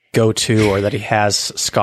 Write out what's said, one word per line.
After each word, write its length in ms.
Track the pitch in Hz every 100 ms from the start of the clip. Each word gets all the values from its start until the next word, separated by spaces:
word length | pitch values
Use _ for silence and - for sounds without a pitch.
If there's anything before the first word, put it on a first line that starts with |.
| _
go-to 580 | 117 113 110 - 110 107
or 100 | 98
that 120 | 101
he 60 | 101
has 360 | 101 110 104 98
ska 440 | - - - 120